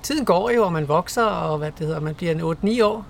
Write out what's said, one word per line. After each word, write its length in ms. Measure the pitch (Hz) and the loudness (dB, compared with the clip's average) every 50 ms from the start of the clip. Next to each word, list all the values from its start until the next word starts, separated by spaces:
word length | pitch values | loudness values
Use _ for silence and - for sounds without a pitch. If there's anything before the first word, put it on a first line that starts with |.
| - | -4
tiden 220 | - 277 311 262 | -2 -2 -2 2
går 240 | 202 180 175 202 240 | 2 2 2 4 2
jo, 140 | 240 240 214 | 4 4 4
og 80 | 185 170 | 2 2
man 140 | 160 151 139 | 0 0 2
vokser, 360 | 147 160 - - - 247 233 | 2 0 0 0 -2 0 0
og 340 | 214 196 175 165 160 156 151 | 0 0 -2 -2 -2 -2 -2
hvad 140 | 147 151 | -4 -6
det 160 | 151 - 160 151 | -6 -6 -4 -4
hedder, 120 | 160 156 | -4 -4
man 160 | 151 151 156 | -4 -6 -6
bliver 160 | - 180 170 | -4 -2 -2
en 100 | 160 160 | -2 0
otte-ni 400 | 165 160 165 156 - 202 226 247 | 0 -2 -2 0 0 0 2 4
år. 240 | 220 208 220 220 202 - | 2 2 2 -2 -8 -14